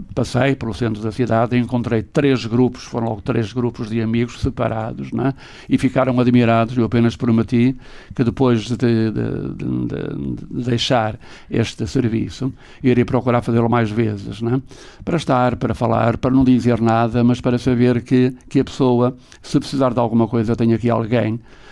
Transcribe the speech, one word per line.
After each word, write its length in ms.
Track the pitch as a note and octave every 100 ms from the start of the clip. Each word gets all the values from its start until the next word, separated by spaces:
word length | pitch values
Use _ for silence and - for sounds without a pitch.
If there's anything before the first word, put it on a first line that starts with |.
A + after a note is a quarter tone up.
| -
passei 400 | - A#2 B2 C3+
pelo 180 | C3+ A#2
centro 300 | G2+ A#2+ G#2+
da 100 | A2+
cidade 420 | G#2 A#2 A2+ A#2
e 40 | B2
encontrei 440 | A#2 B2 A#2 A2+
três 440 | - - C#3+ B2+ A#2
grupos, 380 | A#2 B2 B2+
foram 240 | - A#2+ A#2
logo 120 | G#2+
três 320 | A2+ A#2+ G#2
grupos 380 | B2 A#2+ A2 A2+
de 100 | A2+
amigos 400 | A2+ A2+ A#2 -
separados, 720 | C#3 A#2+ A#2 A2 A2+ B2 C3+
né? 220 | A#2 B2+ C3+ - - -
E 80 | -
ficaram 420 | C3 C3+ B2+ B2
admirados. 600 | B2 B2 A#2 A2+ A2+ B2
Eu 60 |
apenas 300 | A2 A#2+ A#2
prometi 600 | - B2 A2+ G#2+ A#2+ A#2+ C3 - - -
que 100 | -
depois 380 | A#2 F#2 C3 A#2
de, 140 | G#2 A2+
de, 320 | A#2+ A2+ A2
de, 440 | A2 A2+ - -
de, 920 | - - B1 A#1+ - - - C#2 B1 -
de 140 | -
deixar 540 | B2 A#2+ - B2+ A2 - - - -
este 360 | - A2+ - A2+
serviço, 680 | C3+ B2 A2 G#2+ - C3 - - -
irei 220 | C3 A#2+
procurar 380 | A#2 C3 A#2+ A#2+
fazê-lo 260 | A#2 A#2 A#2
mais 220 | A#2+ A2
vezes, 500 | G#2+ A2+ G2+ A2 G#2+
né? 220 | A#2 B2+ - - - -
Para 140 | - F3
estar, 380 | - B2+ B2 B2
para 180 | A#2
falar, 420 | A2 A#2 A2+ A2+ A2+
para 140 | C3
não 140 | C3
dizer 360 | C3 B2+ A#2 A2+
nada, 440 | A2+ A2+ A#2 A#2+
mas 160 | A#2+ A#2+
para 180 | B2+ B2
saber 440 | C3 B2 B2 A#2+
que, 300 | A#2 B2+ B2+ B2+ -
que 120 | C#3
a 40 |
pessoa, 520 | C3 - C3 A#2+ B2 C3 - -
se 160 | - C#3+
precisar 340 | - C#3 C3
de 60 | A#2
alguma 300 | A#2+ A#2 A2+
coisa, 260 | A#2 A2
tem 180 | A2+ A#2
aqui 160 | A2+ A#2
alguém 520 | A2+ A2+ A#2+ A2 A2+ - - -